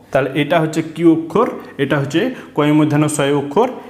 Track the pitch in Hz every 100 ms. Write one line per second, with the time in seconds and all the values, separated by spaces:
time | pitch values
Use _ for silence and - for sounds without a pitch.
0 | - 139 139 139 143 170 156 160 156 -
1 | 170 160 156 190 254 - - - 135 151
2 | 135 160 247 254 - - 147 151 151 147
3 | 151 151 139 143 139 - 240 - -